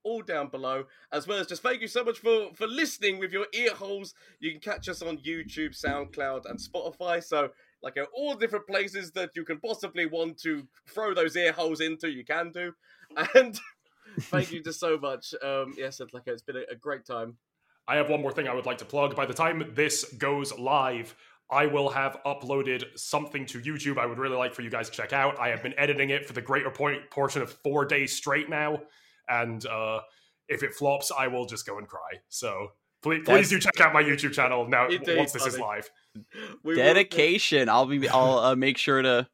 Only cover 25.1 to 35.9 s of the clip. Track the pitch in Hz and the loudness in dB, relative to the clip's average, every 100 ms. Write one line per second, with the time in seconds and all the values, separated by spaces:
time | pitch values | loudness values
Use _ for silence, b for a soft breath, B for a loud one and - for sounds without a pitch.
25.1 | 139 139 135 120 113 127 143 143 135 139 | 2 2 2 -2 -2 -4 2 2 2 2
26.1 | 139 - 123 120 135 135 135 147 135 - | 0 -2 -8 0 0 0 -2 -2 -2 -6
27.1 | - 139 143 117 - 147 147 143 143 135 | -2 0 0 -4 -4 0 2 2 2 0
28.1 | - 147 143 147 151 151 151 - b b | -2 0 -2 0 -2 -2 -2 -8 b b
29.1 | b - 120 117 113 113 110 110 110 - | b -2 0 0 -4 -6 -4 -2 -4 -8
30.1 | b b b - 127 135 - 143 139 - | b b b -6 -4 -4 0 0 0 -2
31.1 | 143 131 123 120 110 - 104 101 90 82 | 0 0 0 -4 -8 -10 -12 -12 -12 -12
32.1 | 98 _ - 117 95 104 _ _ _ 151 | -14 _ -6 -6 -6 -8 _ _ _ -2
33.1 | 160 156 190 175 190 196 175 165 156 147 | 0 8 8 8 4 2 6 8 8 4
34.1 | 139 143 - 127 123 120 127 127 180 143 | 2 0 2 2 2 4 4 4 2 2
35.1 | 165 151 127 131 127 110 104 - | 2 2 0 -2 0 -4 -6 -10